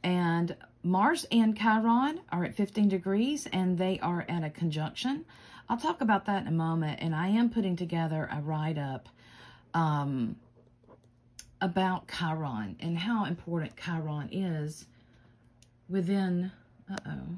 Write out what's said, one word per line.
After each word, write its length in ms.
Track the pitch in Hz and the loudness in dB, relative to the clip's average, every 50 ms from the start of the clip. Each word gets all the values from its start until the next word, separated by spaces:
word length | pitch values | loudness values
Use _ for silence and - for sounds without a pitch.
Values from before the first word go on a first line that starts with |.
| - | 2
And 520 | 180 180 180 175 170 165 170 170 170 - - - - _ _ - | 2 2 4 4 4 4 2 2 0 -2 -8 -14 -20 _ _ 0
Mars 420 | 175 185 185 208 285 339 320 - - | 2 4 6 6 4 4 2 -2 2
and 260 | - 233 220 220 214 208 | 4 6 6 4 4 4
Chiron 640 | 208 220 214 226 220 233 233 240 262 294 311 359 - - | 4 4 4 6 6 4 4 4 4 2 -2 -4 -8 -4
are 140 | - 180 180 | -2 -2 -2
at 100 | - - | -2 0
fifteen 340 | - 202 - - 220 208 202 | -2 -2 -2 2 4 4 4
degrees, 580 | 190 185 175 190 196 208 233 269 302 285 - - | 4 2 0 0 2 2 2 0 0 -4 -4 -4
and 240 | - 185 185 185 180 | -2 0 2 2 2
they 220 | 170 185 185 185 - | 2 0 0 0 -2
are 260 | - 170 175 170 - - | -2 -2 -2 -2 -2 -2
at 160 | 165 170 160 | -2 -2 -2
a 60 | 151 | -4
conjunction. 760 | 151 - 170 165 151 156 156 156 - - - 254 277 302 320 - - - - - - - - - | -4 -2 -2 -2 0 -2 -4 -4 -6 -4 -2 -2 -2 -4 -6 -12 -20 -20 -20 -20 -20 -20 -6 -4
I'll 100 | 233 233 | -4 -2
talk 220 | 294 - - - | 0 -2 -2 2
about 260 | 262 214 208 196 - | 4 4 4 4 2
that 160 | - 202 - | 0 -2 -2
in 40 | - | 0
a 60 | - | 0
moment, 480 | 160 165 160 165 165 165 156 151 147 - | 0 0 0 0 0 0 0 -2 -4 -2
and 140 | - 165 160 | -2 -2 -2
I 120 | 156 175 190 | 0 2 2
am 220 | 208 226 240 233 | 4 4 4 2
putting 240 | 233 233 196 190 180 | 2 0 0 0 -2
together 540 | 170 180 170 175 165 165 156 160 156 151 - | -2 -4 -2 -2 -2 0 0 -2 -2 -4 -4
a 100 | - 147 | -6 -6
write-up, 680 | 147 151 160 151 156 160 160 147 139 135 131 127 - - _ _ - - - - - - - - - _ | -4 -4 -2 -2 -2 -2 -2 -4 -4 -6 -6 -8 -10 -16 _ _ -20 -20 -20 -20 -20 -20 -20 -20 -18 _
um, 640 | - 170 165 156 147 143 143 143 135 131 117 110 - - - - _ - - _ _ _ _ - - _ _ _ _ _ _ _ _ - - - - _ | 0 2 2 2 2 0 0 -2 -2 -2 -2 -2 -4 -10 -16 -20 _ -20 -20 _ _ _ _ -20 -20 _ _ _ _ _ _ _ _ -20 -20 -20 -8 _
about 460 | 190 180 175 196 190 185 185 165 - | -4 -2 0 0 0 0 0 -4 -6
Chiron 680 | - - - 170 160 156 160 156 139 120 107 104 98 - - | -10 -6 -4 -2 -2 -2 -4 -4 -4 -4 -6 -6 -8 -8 -8
and 180 | - 165 170 170 | -6 -4 -4 -2
how 260 | 175 220 240 220 196 | -2 -2 -2 -2 -2
important 480 | 135 170 170 - 170 170 165 156 - - | -2 -4 -6 -6 -6 -4 -4 -4 -6 -10
Chiron 520 | - - 175 170 165 156 156 147 151 143 - | -10 -8 -6 -4 -4 -4 -4 -4 -6 -6 -6
is 560 | - 190 190 180 160 156 147 151 156 - - - - - - _ - - - - - _ _ - _ _ - _ _ _ _ - | -4 -4 -2 -2 -2 -4 -4 -6 -8 -12 -18 -20 -20 -20 -20 _ -20 -20 -20 -20 -20 _ _ -20 _ _ -20 _ _ _ _ -4
within... 640 | 180 196 175 175 196 196 190 185 180 175 180 190 - - - _ - - - - | -2 -2 0 2 2 2 2 2 0 0 -2 -4 -8 -14 -20 _ -20 -20 -14 -10
Uh-oh. 340 | 196 - - 147 151 135 131 147 175 | -10 -10 -8 -8 -10 -8 -8 -10 -10